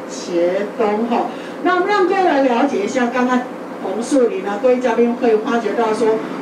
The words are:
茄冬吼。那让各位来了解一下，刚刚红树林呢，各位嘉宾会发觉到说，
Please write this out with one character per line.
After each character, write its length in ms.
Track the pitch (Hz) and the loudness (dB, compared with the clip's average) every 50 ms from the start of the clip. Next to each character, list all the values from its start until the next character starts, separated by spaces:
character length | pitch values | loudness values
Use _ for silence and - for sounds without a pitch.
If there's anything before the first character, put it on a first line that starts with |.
| - - | -10 -10
茄 540 | - - - 190 175 170 175 180 185 196 208 208 - - | -10 -10 -8 -4 0 0 2 2 0 0 -4 -4 -2 -2
冬 300 | 220 208 208 214 240 240 | 0 0 0 0 -2 0
吼。 160 | 240 233 - - - - - - - - - | 0 -2 -2 -4 -6 -10 -12 -12 -8 -4 0
那 200 | 359 370 359 370 | 0 2 2 2
让 220 | 403 415 403 370 | 2 2 2 2
各 80 | 339 392 | 2 2
位 80 | 381 | 2
来 200 | 370 330 294 269 | 2 4 4 4
了 240 | 269 254 233 240 285 | 4 4 4 2 2
解 180 | - - 190 202 | 2 0 0 -2
一 40 | - | -2
下， 180 | - 254 240 | 0 0 0
刚 200 | 240 - 254 247 | 0 0 0 0
刚 140 | 254 254 247 - - - - - - - - | 2 0 0 -2 -4 -8 -12 -12 -12 -10 -8
红 180 | - 190 190 214 | -6 -6 -4 -4
树 280 | 233 - 294 262 240 208 | -2 0 2 2 2 2
林 160 | 190 190 190 | 0 -2 -4
呢， 160 | 202 208 - | -4 -2 0
各 60 | 262 254 | 2 2
位 100 | 247 247 | 2 2
嘉 160 | 254 247 233 | 2 0 2
宾 180 | 233 240 233 233 | 2 2 2 2
会 240 | - 254 226 214 208 | 0 2 2 2 2
发 200 | - 233 233 233 | 2 0 -2 -2
觉 140 | 214 202 | -2 -2
到 200 | - 240 220 214 | 0 0 0 0
说， 260 | 214 214 233 214 220 220 - - - - | 0 0 2 2 2 0 -2 -6 -8 -8